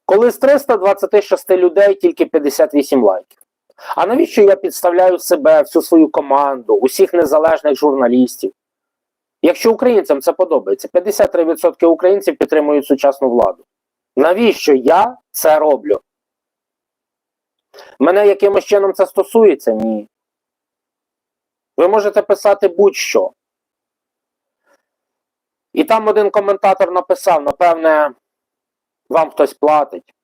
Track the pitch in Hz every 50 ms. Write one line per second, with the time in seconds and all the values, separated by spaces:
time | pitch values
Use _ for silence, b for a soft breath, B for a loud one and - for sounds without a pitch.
0 | B - 185 202 233 247 - - - 262 285 277 277 - 240 196 180 196 196 196
1 | - 185 - 208 196 - 190 175 - - 190 185 180 175 160 180 202 202 196 196
2 | - 175 160 - 170 - - 160 147 143 131 - 160 - - 147 135 - 147 131
3 | 117 101 92 92 - _ _ _ _ _ _ _ _ _ _ B B B B -
4 | 165 190 240 277 349 - - - 208 196 196 190 - 180 - - - 180 170 180
5 | 185 185 180 165 - - 180 160 135 156 156 156 143 - - 170 139 - 175 165
6 | 156 151 - 165 147 139 135 139 143 139 139 127 117 - 110 - 127 127 - -
7 | 196 180 - 175 165 139 143 156 156 165 160 151 - 151 143 - 147 151 135 135
8 | 127 120 123 127 127 123 - - - 98 - _ _ _ _ _ _ _ _ _
9 | _ _ _ _ _ _ _ _ - 160 175 - - 226 226 214 262 247 240 202
10 | - - 147 139 - 170 - - 185 175 160 131 180 185 196 - - 180 - 180
11 | 180 208 196 - 208 - - 170 165 160 165 - - 170 156 - - 170 165 156
12 | - 185 196 202 196 - 147 - - - - 156 147 147 147 147 131 - 139 135
13 | - 139 135 - 143 127 117 120 113 95 90 - _ _ _ _ _ _ _ _
14 | _ _ _ - 139 160 180 202 240 220 - - - 156 143 131 120 123 160 180
15 | 208 240 254 - _ _ - - - 160 151 151 151 151 143 120 - - 101 -
16 | - _ _ _ _ _ _ _ _ _ _ _ _ _ _ _ _ _ _ _
17 | _ _ _ _ _ _ _ _ _ _ _ _ _ _ B B B B B B
18 | 127 165 180 202 208 202 196 196 208 202 202 196 - - 202 202 196 196 185 -
19 | 190 180 - - 190 - - 226 226 202 147 - - 123 113 110 110 110 110 107
20 | 107 - _ _ _ _ _ _ _ _ _ _ _ _ _ _ _ _ _ _
21 | _ _ _ _ _ _ _ _ _ _ _ _ _ _ _ - 160 185 208 220
22 | 202 208 202 214 202 - 202 - - 208 202 - - 190 170 175 208 202 - -
23 | - - - 110 92 - - _ _ _ _ _ _ _ _ _ _ _ _ _
24 | _ _ _ _ _ _ _ _ _ _ _ _ _ _ _ _ _ _ _ _
25 | _ _ _ _ _ _ _ _ _ _ _ _ _ _ - - 311 - 220 226
26 | 214 214 202 208 208 202 - 214 196 196 196 196 - 196 190 - 196 175 180 180
27 | 180 - 185 180 - 190 175 156 143 143 139 - 180 175 170 165 160 160 156 151
28 | 151 143 123 _ _ _ _ _ _ _ _ _ _ _ _ _ _ _ _ _
29 | _ _ 127 135 127 120 - - 147 - - _ - 147 151 151 147 - - 90
30 | - _ _ _